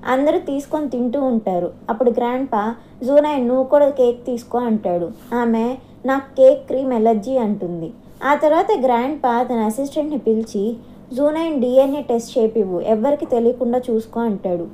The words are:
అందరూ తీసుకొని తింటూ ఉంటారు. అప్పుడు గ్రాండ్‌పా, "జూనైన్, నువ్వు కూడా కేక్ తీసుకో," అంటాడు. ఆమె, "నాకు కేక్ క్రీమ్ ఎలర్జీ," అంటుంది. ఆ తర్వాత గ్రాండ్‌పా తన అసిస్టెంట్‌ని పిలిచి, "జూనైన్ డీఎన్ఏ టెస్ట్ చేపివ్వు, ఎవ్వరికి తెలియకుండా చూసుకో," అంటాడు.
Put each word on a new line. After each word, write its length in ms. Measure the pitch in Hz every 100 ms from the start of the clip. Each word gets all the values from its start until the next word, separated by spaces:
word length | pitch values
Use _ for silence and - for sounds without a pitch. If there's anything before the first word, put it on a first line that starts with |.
| -
అందరూ 320 | 262 294 339
తీసుకొని 500 | 359 277 285 302 294
తింటూ 320 | 247 247 269
ఉంటారు. 500 | 262 226 208 180 175 - -
అప్పుడు 220 | 226 240
గ్రాండ్‌పా, 520 | 226 240 254 269 220 214 233 - -
"జూనైన్, 440 | 240 285 294 294 240
నువ్వు 160 | 254
కూడా 260 | 262 285 285
కేక్ 360 | 277 247 240 -
తీసుకో," 320 | 240 - 240
అంటాడు. 540 | 247 214 202 175 170 - -
ఆమె, 440 | 240 233 226 233 254 - - 247
"నాకు 300 | 269 269 -
కేక్ 320 | 262 285 -
క్రీమ్ 260 | 262 269
ఎలర్జీ," 440 | 240 220 220 202 262
అంటుంది. 520 | 220 208 175 175 160 - - -
ఆ 120 | 262 294
తర్వాత 440 | 302 311 403 403
గ్రాండ్‌పా 640 | 254 240 254 302 262 233
తన 120 | 247 240
అసిస్టెంట్‌ని 640 | 214 220 277 311 302 294
పిలిచి, 580 | 226 220 226 208 208 226 - - -
"జూనైన్ 480 | 247 285 311 330 294
డీఎన్ఏ 400 | 247 254 277 294
టెస్ట్ 360 | - 233 226 262
చేపివ్వు, 440 | 220 226 190 175
ఎవ్వరికి 440 | - 220 247 294 339
తెలియకుండా 560 | 240 233 247 240 247 247
చూసుకో," 280 | 220 220 233
అంటాడు. 480 | 233 196 190 175 170